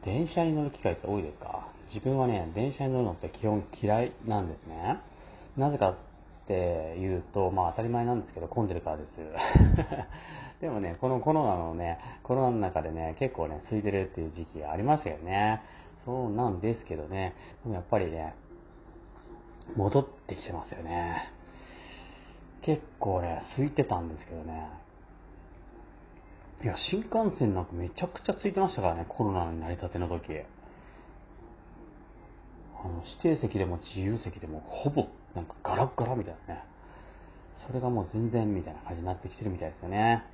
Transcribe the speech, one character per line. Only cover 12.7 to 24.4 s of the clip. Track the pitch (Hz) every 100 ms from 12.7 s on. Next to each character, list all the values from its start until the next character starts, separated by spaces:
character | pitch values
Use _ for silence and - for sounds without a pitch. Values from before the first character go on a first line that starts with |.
| 85
で | 80
ね、 | 80 80 80
結 | 131 -
構 | 80
ね、 | 76 -
空 | 110
い |
て | 101
る | 98 92
っ |
て | -
い | 80
う |
時 | 80 80
期 | 80
あ | 76 82
り |
ま | 110 151
し |
た | 92
よ | 76
ね。 | 85 98 107 110 - - - - -
そ | 127 120
う |
な | 104 123
ん | 90
で | 107 113
す | -
け | 78
ど | 78
ね、 | 95 92 - - -
で | 120
も | 95
や |
っ | 90
ぱ | 107
り | 90
ね、 | 80 80 - - - - - - - - - - - - - - -
戻 | 101 139
っ | 135
て | - - 90
き | -
て |
ま | 82 -
す |
よ | -
ね。 | 85 87 85 - - - - - - - - - - - - - - -
結 | - 151 - -
構 | 101 92
ね、 | 87 78 - -
空 | 143
い |
て | 147
た | 139 92
ん | 82
で | 78
す | -
け |
ど | 82